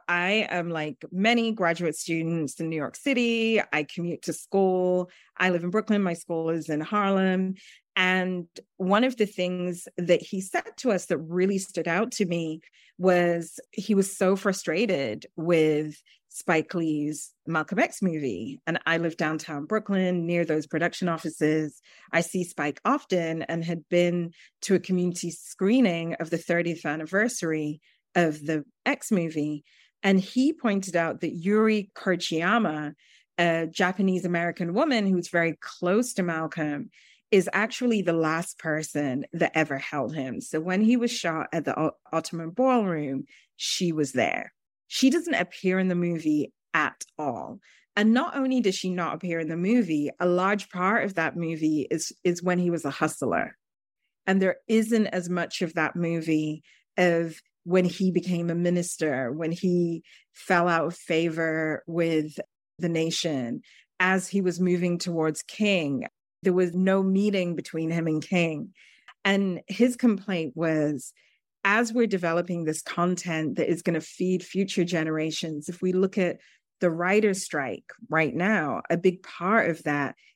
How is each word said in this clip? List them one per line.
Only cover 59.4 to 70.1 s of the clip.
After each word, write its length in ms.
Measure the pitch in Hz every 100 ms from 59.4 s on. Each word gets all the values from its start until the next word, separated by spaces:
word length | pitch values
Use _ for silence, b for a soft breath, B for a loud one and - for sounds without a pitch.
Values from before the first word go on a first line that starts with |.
| 160
he 500 | 170 185 175 170 165 - b b
fell 380 | - - 175 175
out 160 | 165 156
of 100 | 175
favor 880 | - 165 165 160 165 160 156 151 -
with 540 | 170 165 160 156 - - _ _ -
the 80 | 170
nation, 720 | 165 160 - 170 139 120 151 - b b -
as 300 | 185 190 185
he 100 | 196
was 220 | 180 170
moving 360 | 185 175 175 175
towards 460 | 185 165 160 151
King. 640 | - - 214 185 147 131 - _ _ _
There 100 | 190
was 200 | 180 180
no 300 | 175 190 196
meeting 540 | 190 190 208 196 175 156
between 320 | - 165 160
him 180 | 170 160
and 180 | 156 -
King. 440 | 180 165 151 175 _ B B B B 196
And 340 | 196 196 175 -
his 300 | 196 247 247
complaint 560 | 247